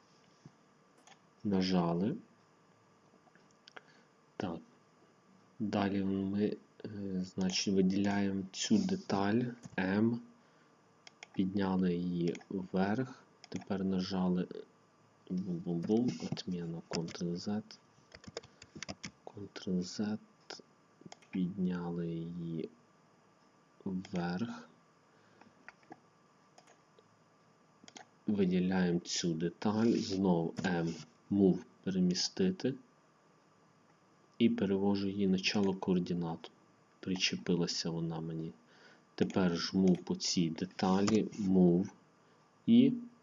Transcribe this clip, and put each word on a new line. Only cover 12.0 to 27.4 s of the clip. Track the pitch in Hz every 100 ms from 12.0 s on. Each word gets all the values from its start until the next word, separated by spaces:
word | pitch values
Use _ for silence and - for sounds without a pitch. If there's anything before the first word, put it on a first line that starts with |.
| 90 87 85 - -
вверх, | 98 - 92 98 113 131 - - _ -
тепер | 92 - 95
нажали | 95 92 90 95 92 90 - - - _ _ _ _ _ -
бум-бум-бум, | 92 98 85 90 85 90 113 127 - 92
отміна, | - - 87 82 82 -
Ctrl-Z, | - - - - - - - - - _ _ _ - - - - - - - - - - - -
Ctrl-Z, | 104 101 - 101 90 90 - 104 107 - _ - - - _ _ _ - - -
підняли | 92 87 98 90 90 87 85 85
її | 82 85 87 82 82 - - _ _ _ _ _ _ _ _ _ _ 98
вверх, | 92 95 90 87 90 117 - - - _ _ _ _ _ - - _ - - - - _ _ _ _ _ - - - _ _ _ _ _ _